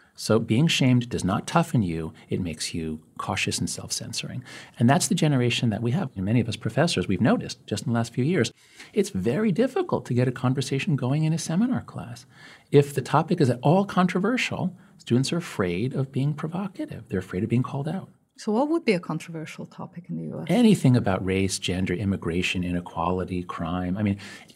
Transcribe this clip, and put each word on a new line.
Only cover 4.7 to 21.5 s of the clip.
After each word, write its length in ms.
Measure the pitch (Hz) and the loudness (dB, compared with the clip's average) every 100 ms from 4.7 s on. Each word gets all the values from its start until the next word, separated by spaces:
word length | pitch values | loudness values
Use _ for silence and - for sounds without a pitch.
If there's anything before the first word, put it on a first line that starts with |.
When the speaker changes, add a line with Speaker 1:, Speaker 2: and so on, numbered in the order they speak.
| - | 2
Speaker 1:
And 120 | 120 | 4
that's 160 | 160 - | 4 2
the 80 | |
generation 560 | 180 156 135 123 - 120 | 0 2 2 2 0 0
that 100 | 101 | 0
we 120 | 117 | -2
have. 180 | 139 135 95 | -2 -4 -4
And 80 | |
many 160 | 95 120 | 0 2
of 80 | 110 | 2
us 80 | - | -2
professors, 500 | - - 170 95 90 | -4 0 0 0 0
we've 140 | 90 | 2
noticed 440 | 120 240 - - | 2 2 -2 -12
just 200 | - 104 | -8 -6
in 80 | - | -2
the 40 | 117 | -2
last 160 | 117 | -2
few 120 | - | -2
years, 280 | 131 185 113 - _ - - | 0 2 0 -2 _ -20 -6
it's 180 | - 208 | -2 -2
very 420 | 190 196 214 220 | 0 0 0 2
difficult 520 | 160 262 392 359 - - | 2 0 0 -2 -2 0
to 80 | |
get 140 | 123 127 | 0 0
a 40 | |
conversation 640 | 127 127 139 131 135 - 139 | 0 0 0 -2 -2 0 0
going 260 | 123 147 | 0 0
in 100 | 156 | 0
a 60 | 160 | 0
seminar 440 | - 165 247 247 | -2 0 0 -2
class. 440 | - - 117 120 - - - - - | -6 -12 -12 -14 -18 -20 -20 -20 4
If 200 | 143 143 | 4 4
the 80 | - | 0
topic 400 | 120 143 - 175 | 0 2 2 2
is 80 | 131 | 2
at 120 | 120 | 2
all 220 | 143 185 | 4 4
controversial, 920 | 202 180 180 185 196 247 - 92 180 - - - | 2 2 2 2 0 0 -2 -2 -4 -6 -20 -10
students 340 | - 120 135 | 0 2 2
are 60 | 175 | -2
afraid 560 | - - 92 87 127 | -4 -2 0 0 -2
of 160 | 190 131 | -2 -2
being 240 | 127 143 | 0 -2
provocative. 680 | 151 160 170 202 - 302 - - | -2 -4 -4 -6 -6 -10 -10 -6
They're 120 | 98 | -6
afraid 240 | - - | -4 -2
of 40 | 107 | 0
being 140 | 120 | 0
called 260 | 123 139 151 | 0 -4 -4
out. 220 | 185 - _ _ - | -6 -8 _ _ -10
Speaker 2:
So 120 | - | -2
what 200 | 214 294 | 0 2
would 140 | 339 330 | 0 2
be 80 | |
a 40 | 180 | 0
controversial 680 | 175 160 - 160 156 - - | 0 -8 -8 -12 -12 -14 -16
topic 400 | - - 175 - | -14 -16 -14 -10
in 80 | 165 | -10
the 60 | |
U 160 | 160 - | -8 -8
S? 60 | 156 | 0
Speaker 1:
Anything 480 | 202 226 196 131 123 | 4 6 8 6 6
about 280 | 104 95 | 4 2
race, 340 | 95 95 95 | 2 2 2